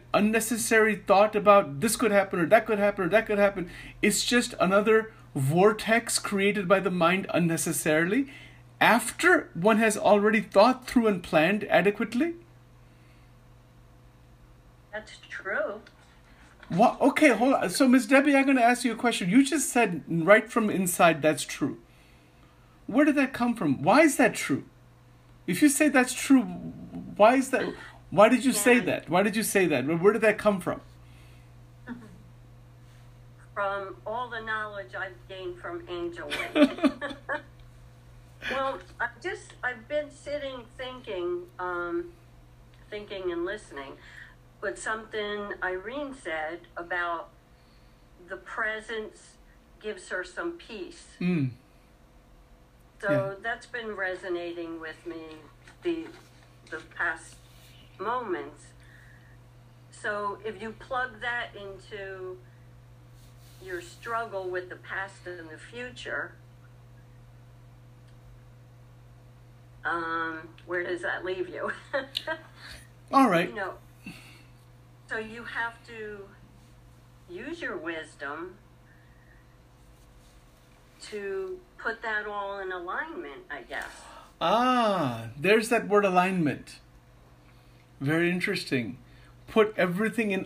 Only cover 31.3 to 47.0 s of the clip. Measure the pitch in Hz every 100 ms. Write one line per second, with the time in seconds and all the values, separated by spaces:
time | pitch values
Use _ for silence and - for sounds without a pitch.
31.3 | - - - - - - 240 214 - -
32.3 | - - - - - - - - - -
33.3 | - - 208 196 202 190 180 214 233 247
34.3 | 233 220 220 214 202 185 190 190 180 -
35.3 | 190 180 175 180 170 170 175 170 339 294
36.3 | - 349 302 285 - 311 - 277 - -
37.3 | 294 - - - - - - - - -
38.3 | - - 262 269 277 - - 226 - 359
39.3 | 403 - - 247 233 226 294 277 - 294
40.3 | 285 277 254 226 - 254 254 233 185 175
41.3 | 175 175 - 254 175 349 339 349 - -
42.3 | - - - - - - 208 208 196 180
43.3 | 170 180 208 - 139 135 - - - -
44.3 | - - - 202 190 240 220 220 214 208
45.3 | 208 202 185 180 185 208 277 285 262 175
46.3 | 160 156 170 - - 175 180